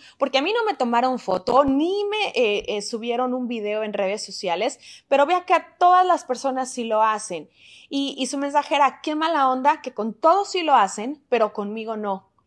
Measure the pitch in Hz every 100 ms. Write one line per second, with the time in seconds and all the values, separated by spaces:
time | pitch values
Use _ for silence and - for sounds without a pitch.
0 | - - - 269 320 466 427 311 240 233
1 | 262 254 - 185 - 254 285 269 339 403
2 | 415 427 381 - 220 202 - 208 196 226
3 | 240 233 254 254 247 240 208 214 214 202
4 | 190 214 - - 185 170 240 - - -
5 | - 277 285 359 349 330 330 - 359 359
6 | 370 339 - 247 269 262 254 - 226 214
7 | 220 214 - 170 - _ - - - 277
8 | 277 - 254 277 285 294 285 285 269 262
9 | 311 302 320 311 262 254 277 311 254 -
10 | 220 - 320 381 392 359 320 262 196 208
11 | 233 302 - 240 214 220 202 220 220 220
12 | 208 190 _ _